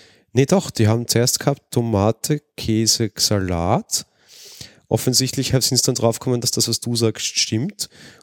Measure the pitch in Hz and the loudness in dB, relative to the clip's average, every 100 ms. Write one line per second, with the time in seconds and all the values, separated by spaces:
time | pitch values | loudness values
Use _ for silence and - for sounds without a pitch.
0 | - _ _ 123 139 190 - - 107 117 | -20 _ _ 0 2 2 0 0 2 2
1 | 117 117 127 - 143 139 _ 127 117 101 | 2 2 2 2 0 -2 _ -2 0 2
2 | 104 - - 151 - - - 110 110 - | 2 0 -2 -4 -6 -10 -2 0 2 0
3 | 110 - - 104 92 87 87 143 - - | -2 -2 0 0 0 -2 0 0 -2 -6
4 | - _ _ - - - - - _ 127 | -8 _ _ -20 -20 -20 -20 -20 _ 0
5 | - 123 131 - 127 135 - 123 - 123 | 2 0 0 -2 0 0 2 0 0 0
6 | 117 - 131 120 120 - 117 113 123 117 | 0 0 -2 -2 -2 -2 -2 -2 -4 0
7 | 113 - - - - 110 170 - - - | 0 -2 -6 -4 -2 -2 -4 -6 -12 -14
8 | - - | -20 -20